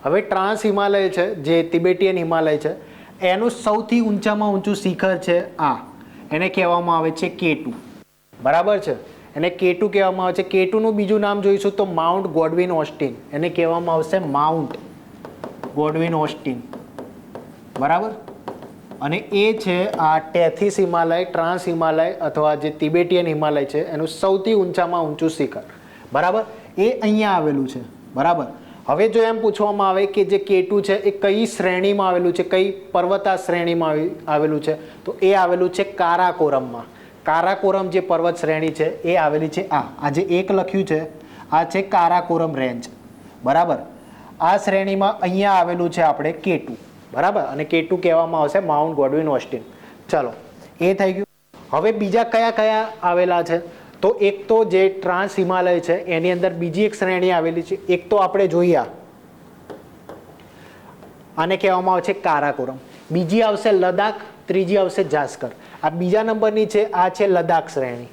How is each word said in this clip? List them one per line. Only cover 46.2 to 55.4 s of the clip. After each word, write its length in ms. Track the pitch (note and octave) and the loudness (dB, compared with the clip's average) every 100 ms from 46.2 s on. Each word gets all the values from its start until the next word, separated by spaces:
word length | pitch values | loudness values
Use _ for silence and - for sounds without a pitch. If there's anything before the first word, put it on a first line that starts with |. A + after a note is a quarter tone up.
| D3 | -2
કે 260 | E3 - D#3+ | -4 -2 -2
ટુ. 160 | - A2+ - - - | -4 -14 -16 -20 -10
બરાબર? 280 | A#2+ E3+ G#3 | -2 0 0
અને 220 | C#3 C3+ | -4 -6
કે 180 | D3+ E3+ | -2 -2
ટુ 160 | E3 F3+ | 0 0
કહેવામાં 440 | F3+ D#3+ E3 E3 | 2 2 2 0
આવશે 180 | D3 G3 | 0 0
માઉન્ટ 360 | F#3+ D3 D#3 D3 | 0 0 0 0
ગોડવિન 320 | C3+ D3 D#3 | 0 2 0
ઓસ્ટિન. 340 | C3+ - B2+ G#2+ - - - - | -2 -2 -10 -12 -20 -20 -20 -2
ચલો, 240 | E3 B2 A2 - - - - | -2 -2 -8 -18 -20 -20 -2
એ 120 | E3+ | 0
થઈ 200 | G3 G3 | 2 0
ગયું. 140 | F#3+ G3+ _ _ - - | 0 -8 _ _ -20 -4
હવે 200 | D3 G3 | 0 0
બીજા 320 | G#3+ G3+ G#3 | 0 0 0
કયા 280 | A#3 A3+ A#3 | 0 2 0
કયા 360 | A3+ A3 A3 A3 - | 2 2 2 -2 -4
આવેલા 400 | F3+ F3 F3+ F3 | 0 2 2 2
છે? 420 | E3+ E3+ E3+ - - - | 0 -2 -4 -18 -20 -2
તો 220 | F#3+ A#3 | 0 2
એક 260 | G3+ G3 - | 0 0 0
તો 160 | A3 | 2
જે 360 | G#3 F#3 F#3+ F#3+ | 4 4 4 2
ટ્રાન્સ 280 | F#3 F3+ G3 | -2 -2 -2
હિમાલય 400 | G3 | -2